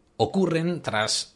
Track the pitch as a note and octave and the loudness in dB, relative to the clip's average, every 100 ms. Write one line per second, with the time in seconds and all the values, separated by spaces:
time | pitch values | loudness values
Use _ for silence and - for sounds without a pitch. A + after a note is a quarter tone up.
0 | _ - A3 G3 F3+ E3 E3+ E3+ - A2 | _ -2 0 2 2 2 0 -2 -2 -2
1 | G#2+ - - | 0 -2 -6